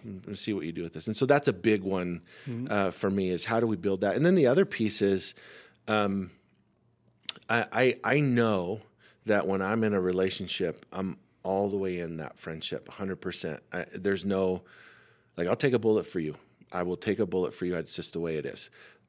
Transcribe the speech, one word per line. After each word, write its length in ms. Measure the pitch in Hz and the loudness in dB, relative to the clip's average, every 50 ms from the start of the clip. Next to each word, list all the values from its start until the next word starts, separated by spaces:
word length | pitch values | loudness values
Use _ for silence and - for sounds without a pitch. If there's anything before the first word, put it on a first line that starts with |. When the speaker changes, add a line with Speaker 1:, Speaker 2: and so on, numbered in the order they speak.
| - | -10
Speaker 1:
I'm 160 | 110 98 92 | -14 -14 -12
gonna 160 | - - 104 | -10 -10 -8
see 160 | 98 - 117 104 | -6 -4 -2 -2
what 120 | 95 76 | -2 -4
you 60 | 82 | -6
do 100 | 82 90 85 | -6 -6 -8
with 100 | 82 - | -8 -8
this. 140 | 80 - | -8 -6
And 80 | - 107 | -6 0
so 100 | - 135 | 0 4
that's 240 | 123 139 147 147 143 | 4 4 6 6 2
a 40 | 107 | 0
big 300 | 90 87 113 107 101 92 | 2 2 2 2 4 2
one, 380 | 95 95 92 87 87 87 85 - - - - - | 0 -2 0 -2 -2 -4 -6 -10 -16 -20 -14 -10
Speaker 2:
Mm-hmm. 200 | 139 120 117 127 123 | -8 -8 -6 -4 -2
Speaker 1:
uh, 220 | 104 104 98 92 | 0 0 0 0
for 180 | 87 - - 98 | 0 0 -2 0
me, 200 | 98 98 95 92 | 0 0 0 0
is 140 | 90 85 - | -2 -2 -2
how 140 | - 113 113 | 0 0 2
do 80 | 120 | 2
we 80 | 113 107 | 0 0
build 260 | 87 87 101 95 92 | -2 0 -2 0 2
that? 140 | 104 101 95 | 0 0 2
And 100 | 120 147 | 4 4
then 100 | 175 190 | 4 6
the 120 | 185 143 | 6 6
other 160 | 120 131 180 196 | 6 6 4 2
piece 360 | 196 - - 110 104 - - | 2 0 -2 0 0 2 2
is, 320 | 104 98 98 92 - - - - - - - - - - _ _ _ - | 4 2 2 2 0 -6 -8 -10 -20 -20 -20 -20 -20 -20 _ _ _ 0
um, 420 | 110 107 104 101 98 98 92 90 - _ _ _ _ _ _ _ _ _ _ _ _ _ _ _ _ _ _ - - - - - | 0 2 2 0 0 -2 -4 -8 -12 _ _ _ _ _ _ _ _ _ _ _ _ _ _ _ _ _ _ -12 -12 -10 -4 0
I, 160 | 113 117 110 - - 113 131 127 - - - | 0 0 0 0 2 2 4 4 2 2 2
I, 120 | 113 127 | 2 4
I 40 | 151 | 4
know 580 | 147 135 123 120 117 113 107 95 87 87 107 110 - _ _ _ _ - _ _ _ | 4 4 4 4 4 4 4 2 0 -2 -4 -6 -8 _ _ _ _ -20 _ _ _
that 220 | 107 104 101 73 | 2 2 2 4
when 140 | 90 95 95 | 2 0 0
I'm 220 | 95 98 107 113 110 | 0 0 2 2 2
in 100 | 107 104 | 2 2
a 80 | 95 | 2
relationship, 840 | 90 92 90 92 95 95 - - 95 90 - - 95 85 - - - _ | 2 2 2 2 2 0 0 -4 -6 -6 -2 -2 -2 -2 -2 -6 -14 _
I'm 260 | - 92 95 95 73 - _ _ _ _ - | -8 -6 -6 -6 -6 -10 _ _ _ _ -4
all 260 | 95 95 95 101 101 | -2 0 0 0 0
the 80 | 101 | 0
way 220 | 98 95 95 90 87 | -2 -2 -2 -2 -4
in 180 | 85 82 82 | -6 -6 -6
that 200 | 80 76 - - | -8 -10 -10 -12
friendship, 500 | - - - 80 80 78 - - - - - | -12 -12 -10 -10 -6 -6 -6 -6 -6 -10 -12
a 20 | |
hundred 260 | - - 101 95 92 | -10 -8 -6 -6 -6
percent. 440 | - - 92 85 - - 85 76 - - _ | -6 -6 -6 -6 -4 -6 -6 -6 -8 -12 _
I, 140 | - 90 - - - | -8 -8 -8 -8 -10
there's 320 | 95 92 101 98 92 82 | -2 0 0 0 0 0
no, 380 | 101 98 92 95 92 92 90 - - - - - - - - - _ _ _ _ _ _ | 0 2 2 2 2 0 -2 -6 -14 -20 -20 -20 -20 -20 -20 -20 _ _ _ _ _ _
like, 100 | - 87 | -4 0
"I'll 80 | 87 117 | 0 0
take 180 | - - 139 123 | 2 2 2 2
a 60 | 113 | 2
bullet 260 | 104 110 107 104 85 | 2 2 2 2 0
for 120 | - - 92 | -2 -4 -4
you. 160 | 78 76 73 - _ _ _ _ - _ | -4 -4 -6 -10 _ _ _ _ -20 _
I 120 | - 90 90 | -6 -4 -4
will 140 | 87 90 | -4 -4
take 220 | 87 - 110 101 110 | -4 -2 -2 0 0
a 60 | 107 | 0
bullet 280 | 87 92 92 90 - - | 0 0 -2 -2 -2 -4
for 120 | - 92 | -4 -4
you. 100 | 90 90 | -4 -2
It's 200 | 82 80 - - | -4 -4 -6 -6
just 180 | - 87 - - | -6 -6 -6 -6
the 60 | 85 | -4
way 180 | 85 85 78 | -4 -2 -4
it 80 | 76 69 | -4 -6
is." 240 | 67 - - - - _ - - - - _ _ | -6 -10 -10 -14 -14 _ -20 -20 -20 -20 _ _